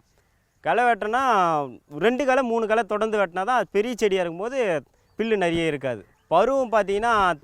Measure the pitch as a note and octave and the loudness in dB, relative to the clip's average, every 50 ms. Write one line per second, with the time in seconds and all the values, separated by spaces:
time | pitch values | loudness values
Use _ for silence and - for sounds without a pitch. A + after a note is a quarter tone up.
0 | _ _ _ _ _ _ _ _ _ _ _ _ - D3 F3 A3 B3 A#3+ A#3 G3 | _ _ _ _ _ _ _ _ _ _ _ _ -4 -2 0 2 2 2 2 0
1 | G3+ G#3+ A3+ B3+ C4+ C4 A3+ G3 F3+ E3+ D#3+ D3+ C#3+ B2+ A2+ - _ - D3 D3 | -2 -2 -2 0 0 2 2 2 2 2 2 0 -2 -4 -8 -16 _ -12 -4 0
2 | E3+ A3+ B3+ B3+ D4 C4 B3+ C4+ C4+ A#3 A3+ A#3 A3+ G3 A3 A3+ A3+ F3+ G#3 G#3 | 2 2 2 2 2 2 2 2 2 0 0 -2 0 0 0 0 0 0 -2 -2
3 | A3 A3 G#3+ G#3+ G3 F3 E3 F#3 F#3+ G#3+ B3+ A#3+ G3 - - G3+ G#3 B3 B3 F#3+ | -2 0 0 0 0 -2 -2 -4 -2 0 0 0 0 0 0 -2 0 -2 -2 -2
4 | A3+ G3+ F#3+ F#3+ F3+ E3+ E3 F3 G3+ A#3+ C4+ C4+ A#3+ G3 E3 D3 B2 - _ _ | 0 0 0 0 -2 -2 -6 -8 -8 -6 -4 -2 -2 0 -2 -2 -4 -8 _ _
5 | _ _ _ - G#3+ A3+ A3 G3+ F3+ E3+ E3 E3+ E3 D#3+ D3 C#3 C3 C3 A#2+ G#2 | _ _ _ -6 -2 0 0 0 0 0 0 0 0 -2 -2 -2 -4 -6 -6 -6
6 | F2+ _ _ _ _ - D#3 E3+ G#3+ B3 C4+ C4+ C4 A3 G#3+ A3 G3+ F3+ G3 G3+ | -10 _ _ _ _ 0 2 2 4 4 2 0 -2 0 0 0 0 0 -2 -2
7 | A3 A#3 A#3 G#3 G3 F3+ E3 C#3+ | 0 2 2 2 2 2 0 -2